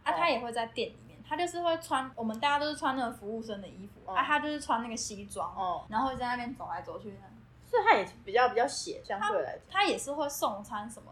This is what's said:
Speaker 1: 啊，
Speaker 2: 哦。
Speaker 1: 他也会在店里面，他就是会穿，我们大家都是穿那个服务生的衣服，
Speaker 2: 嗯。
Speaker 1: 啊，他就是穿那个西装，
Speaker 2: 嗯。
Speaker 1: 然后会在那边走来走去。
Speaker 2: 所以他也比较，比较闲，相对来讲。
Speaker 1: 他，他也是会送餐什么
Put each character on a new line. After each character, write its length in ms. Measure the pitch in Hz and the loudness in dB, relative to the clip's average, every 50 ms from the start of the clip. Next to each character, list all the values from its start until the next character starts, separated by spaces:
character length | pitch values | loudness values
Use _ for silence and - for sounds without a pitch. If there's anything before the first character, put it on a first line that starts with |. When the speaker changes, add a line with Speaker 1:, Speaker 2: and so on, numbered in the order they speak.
| - | 0
Speaker 1:
啊， 80 | 285 320 | 2 4
Speaker 2:
哦。 20 | |
Speaker 1:
他 120 | 320 339 330 | 4 4 4
也 100 | 269 233 | 4 2
会 100 | 247 240 | 0 -2
在 160 | 233 240 226 | -2 -2 -2
店 200 | 226 - 254 214 | -2 -2 -2 -4
里 100 | - - - - | -4 -4 -12 -20
面， 140 | - - - - | -20 -20 -14 -8
他 80 | - 311 | -4 -2
就 100 | 339 349 | 0 0
是 160 | 349 349 349 | 0 0 0
会 160 | 349 339 330 330 | 2 2 2 0
穿， 300 | 330 - 311 262 262 262 - | 0 0 0 0 0 -2 -4
我 80 | - 226 | -4 -4
们 160 | 220 220 226 | -4 -2 2
大 80 | 285 | 2
家 100 | 285 285 | 4 4
都 100 | 285 294 | 4 2
是 100 | 302 302 | 0 -2
穿 180 | 294 311 277 262 | 0 0 0 2
那 100 | 269 247 | 2 0
个 60 | 226 | -2
服 240 | 233 - 202 202 226 | -4 -6 -8 -6 -6
务 80 | 226 226 | -6 -6
生 180 | 220 208 196 | -6 -8 -8
的 60 | 196 | -10
衣 180 | 170 - 185 196 | -12 -14 -14 -16
服， 140 | 202 - - - | -16 -16 -14 -10
Speaker 2:
嗯。 80 | - 190 | -2 0
Speaker 1:
啊， 80 | - 262 | 0 2
他 140 | 294 294 294 | 4 4 2
就 80 | 294 | 2
是 140 | 302 302 294 | 0 -4 -2
穿 200 | 285 - 220 226 | 0 0 0 0
那 60 | 240 | 0
个 80 | 240 226 | -2 -6
西 300 | 233 - - 208 196 202 | -6 -6 -6 -8 -10 -10
装， 280 | 202 - 196 165 185 185 190 | -8 -6 -6 -6 -4 -4 -2
Speaker 2:
嗯。 220 | 190 180 175 156 - - | -2 -2 -2 -4 -4 -2
Speaker 1:
然 100 | 214 226 | 0 0
后 80 | 262 | 0
会 80 | 269 254 | 0 0
在 100 | - 247 | -2 -2
那 120 | 240 247 | -2 -2
边 180 | 247 240 240 269 | -2 -4 -6 -8
走 140 | - 175 175 | -8 -8 -6
来 120 | 170 180 | -6 -6
走 160 | 175 170 165 | -8 -8 -10
去。 220 | 190 202 208 196 202 - - - - - - - - - | -10 -10 -12 -14 -14 -16 -18 -20 -20 -20 -20 -20 -20 -4
Speaker 2:
所 160 | - - 453 | 2 2 6
以 20 | 381 | 8
他 120 | 440 415 | 8 6
也 120 | 208 185 - - - - | 6 4 0 -6 -14 -4
比 80 | - | 2
较， 180 | 196 240 254 247 | 4 6 6 6
比 60 | 220 | 6
较 120 | 226 240 | 4 4
闲， 360 | 277 - - - - - - - | 2 2 -4 -6 -6 -8 -8 -6
相 160 | - 208 202 | -6 -4 -2
对 220 | 392 415 440 170 | 0 0 0 0
来 120 | 143 - - | 0 -2 -6
讲。 80 | - - | -10 -10
Speaker 1:
他， 120 | - - 381 | -2 2 2
他 40 | 403 | 4
也 140 | 349 214 | 4 2
是 160 | - - 277 285 | 0 -2 -4 -2
会 160 | 294 311 285 | -2 -2 -2
送 340 | 294 - 330 254 208 196 208 | -2 0 0 0 0 -2 -8
餐 240 | - 233 208 208 | -8 -8 -8 -8
什 140 | 233 220 - | -8 -12 -14
么 100 | - - | -18 -18